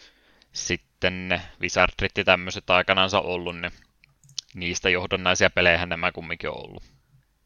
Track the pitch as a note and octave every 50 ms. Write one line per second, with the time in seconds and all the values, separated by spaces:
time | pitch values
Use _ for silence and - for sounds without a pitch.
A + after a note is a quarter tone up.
0 | - - _ _ _ _ _ _ _ _ - - - - F#2 - - _ _ _
1 | - F#2 F#2 F#2 F#2 F#2 F2+ F2 F2+ - - - - F2 - F#2+ F2+ - - -
2 | F#2+ F#2+ - - G2 F#2+ F#2 F2+ F2+ F#2 F2 G2 - - F#2 F2+ F2+ - F#2+ F#2+
3 | F#2+ F#2+ F#2+ G2 - E2+ F2+ F2+ F2 F2 F2 E2+ E2+ F2 - - _ _ _ _
4 | _ _ _ _ _ - _ - - _ - F#2 F2+ F2 F2+ - - F#2+ F2+ F2+
5 | F2+ G2 G2 F#2 F2+ F2+ F#2 F2+ G2 F#2 - F#2 F2 F2 E2+ E2+ F2+ F2 E2+ E2+
6 | F2 F2+ - F2+ E2+ D#2+ E2+ - - D2+ - B1+ - - G1+ - - - _ _
7 | _ _ _ _ _ _ _ _ _